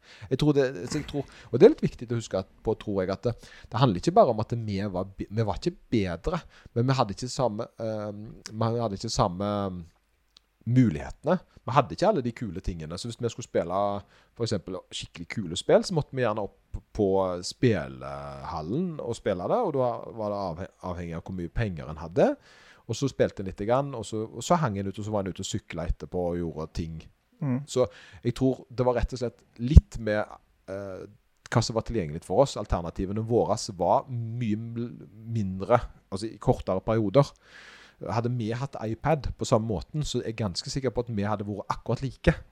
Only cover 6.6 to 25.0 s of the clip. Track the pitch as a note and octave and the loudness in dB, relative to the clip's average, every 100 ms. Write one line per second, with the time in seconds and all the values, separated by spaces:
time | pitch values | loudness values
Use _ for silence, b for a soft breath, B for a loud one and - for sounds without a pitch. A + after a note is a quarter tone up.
6.6 | B A#2 B2+ C3 G#2+ F#2+ B2+ - B2 G#2 | B 0 4 4 2 -2 -6 -2 0 -2
7.6 | B2 - A2+ G#2+ G#2 G#2 G#2+ - - A2 | -8 -8 -6 -4 -6 -10 -14 -16 -12 -2
8.6 | A2+ A#2 A2+ G2 A2+ - G#2 F2 G2+ G#2 | 0 2 0 -2 -2 2 2 0 -2 0
9.6 | G2 F2+ E2+ _ _ _ _ _ _ _ | -2 -6 -12 _ _ _ _ _ _ _
10.6 | A2+ B2 A#2 D2 C2 - C#3 F3+ b b | 2 6 6 2 -6 -4 0 0 b b
11.6 | - C3+ D3 E3+ F#3 F#3+ A#2+ - A2 E2+ | 2 2 2 2 2 2 0 -4 -6 -6
12.6 | - E2+ D#2 F2 A#2+ A2+ A#2 - - A2 | -6 -6 -6 -8 -8 -6 -6 -6 -2 -2
13.6 | E2+ F#2+ G2+ G2+ b b b - A2+ G2+ | 0 0 0 -2 b b b -6 -2 -2
14.6 | F2+ F#2 - - - - E2+ - F2 D#2+ | -4 -10 -10 -12 -12 -12 -8 -6 -4 -2
15.6 | - F#3+ A3+ E3 - C3 A#2+ G#2+ G2 - | 4 4 4 -2 -2 -2 -2 -2 -6 -10
16.6 | _ G#2 - - G2 F#2+ F#2+ F2+ - - | _ -14 -6 0 4 4 2 -2 -8 2
17.6 | B2+ G2 C2+ C2 C2 C#2 C#2+ C#2 C#2 E2 | 2 2 -2 -10 -10 -10 -10 -10 -8 -6
18.6 | D#2 C3+ F#3 D3+ A2+ A2+ A2+ F2+ G2+ G#3+ | -4 -2 -4 -4 -6 -2 -2 0 0 0
19.6 | G#3 C3+ B2 A2+ - G2 G#2 G2+ F#2+ D#2+ | 0 0 0 -2 -8 -6 -4 -2 -4 -6
20.6 | F#2 _ F#2 F2 E2+ E2 - F#2+ E2+ - | -10 _ -8 -6 -6 -8 -6 -6 -4 -2
21.6 | A2 D#2+ C2 D2+ E2 G2+ A3 C#4+ B B | -4 -4 -8 -10 -4 2 2 2 B B
22.6 | B B - A2 C3 - G2+ - F#2+ F2+ | B B -10 -4 -2 0 0 0 -8 -4
23.6 | G#2 B2+ C#3+ B2 G2+ A2 G#2+ F#2+ - E3+ | 0 2 0 -8 -8 -6 -6 -6 2 2
24.6 | C#3+ G2 G2 A2 | 2 -2 -4 -6